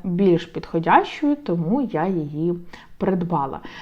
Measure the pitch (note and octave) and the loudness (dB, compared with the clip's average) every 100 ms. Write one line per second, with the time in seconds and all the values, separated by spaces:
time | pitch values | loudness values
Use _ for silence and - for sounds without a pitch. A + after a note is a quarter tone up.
0 | F#3+ F3 G3 E3 - D#3+ - E3 F3+ C4 | -2 2 4 4 2 -10 -4 -2 4 4
1 | G4+ - D4 D4 - F3 E3 C4 B3+ D#3 | 4 -2 0 0 -2 -2 0 0 0 -2
2 | F3+ F3+ D3 D3+ E3+ F3 F3 - - - | 0 -2 -2 -2 -2 -2 -6 -18 -18 -4
3 | F#3+ F#3 F3 E3 C3+ - - - | 0 0 0 0 -2 -6 -14 -16